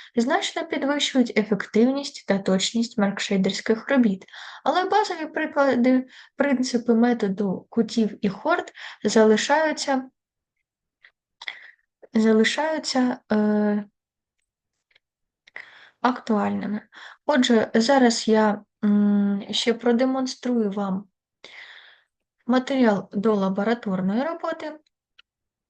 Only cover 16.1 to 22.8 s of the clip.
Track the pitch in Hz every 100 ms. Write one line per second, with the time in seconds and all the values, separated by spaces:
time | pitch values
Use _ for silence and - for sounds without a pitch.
16.1 | 254 - 208 202 202 196 208 - - -
17.1 | - - 294 254 226 - 226 233 269 240
18.1 | 226 - 220 214 202 - _ 208 208 208
19.1 | 202 202 202 - - - 233 240 233 262
20.1 | 262 254 - 247 240 208 202 196 190 208
21.1 | _ _ _ - - - - - _ _
22.1 | _ _ _ - 254 254 269